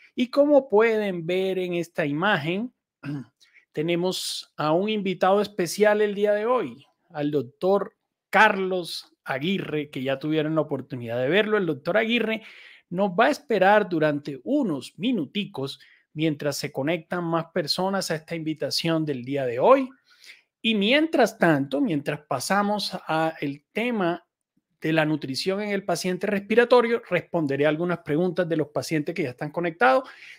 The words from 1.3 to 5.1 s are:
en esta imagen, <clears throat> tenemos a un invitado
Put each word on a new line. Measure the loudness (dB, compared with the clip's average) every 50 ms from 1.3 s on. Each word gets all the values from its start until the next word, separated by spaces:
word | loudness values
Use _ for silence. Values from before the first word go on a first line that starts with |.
| 0 0 0 0 -2
en | -2 -4 -2 -2
esta | -4 -4 -4 _ -4 -2
imagen, | -2 -2 0 0 0 0 0 -2 -4 -4 -4 -6 -8 _ _ _ _ _ _
<clears throat> | -12 -10 -10 -10 -10 -14 _ _ _ _ _ _ _ _
tenemos | -6 -4 -2 0 0 0 0 -2 -4 -4 -6 -8 -8 -10 -12 _ _
a | -2 0 2
un | 2 2 0
invitado | 0 -2 -2 -2 -2